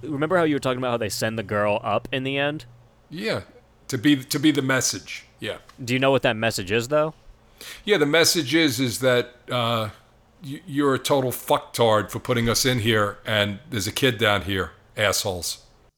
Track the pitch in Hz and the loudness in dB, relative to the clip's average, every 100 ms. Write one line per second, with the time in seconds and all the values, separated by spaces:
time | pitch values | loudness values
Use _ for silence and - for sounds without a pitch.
0 | - 143 156 180 165 143 131 127 127 120 | -8 -4 0 2 2 0 0 -2 -2 -2
1 | 110 - 113 110 98 104 104 104 113 104 | -2 -2 -4 -4 -4 0 0 0 0 -2
2 | - 139 131 139 143 151 - - - _ | -2 -6 -4 -2 -2 -4 -12 -20 -20 _
3 | _ 151 214 190 - - _ _ _ 131 | _ -10 -4 -6 -6 -20 _ _ _ 0
4 | 147 143 123 147 151 143 131 131 - 101 | 2 2 0 0 2 2 2 0 0 -4
5 | - - - _ 110 90 - - 127 127 | -10 -18 -18 _ -10 -10 -14 -14 -2 2
6 | 135 135 131 110 113 110 92 110 117 151 | 4 4 2 0 -2 -2 -2 -2 0 0
7 | 156 - - - _ _ - - - 202 | 0 -4 -20 -20 _ _ -18 -12 0 2
8 | 143 160 160 180 135 156 156 113 131 98 | 4 4 4 2 2 2 2 2 -2 0
9 | 127 123 120 - - 123 117 117 107 - | 2 2 0 -10 -6 -4 0 -2 -4 -8
10 | _ _ _ _ 143 147 - 139 143 131 | _ _ _ _ -14 -14 -6 0 2 2
11 | - 147 127 117 - 143 - - 117 107 | 2 0 0 -4 -2 -2 -2 2 4 4
12 | 98 113 - 120 117 107 135 127 107 110 | 0 -8 -4 0 0 2 0 0 2 2
13 | 104 101 - 107 104 98 - 113 95 - | 0 -4 -2 0 0 -2 -8 -6 -6 0
14 | 131 113 107 101 87 98 87 - _ - | 0 2 2 2 0 -4 -4 -8 _ -2
15 | 104 92 104 90 85 - - _ _ | 0 0 -2 -4 -6 -10 -14 _ _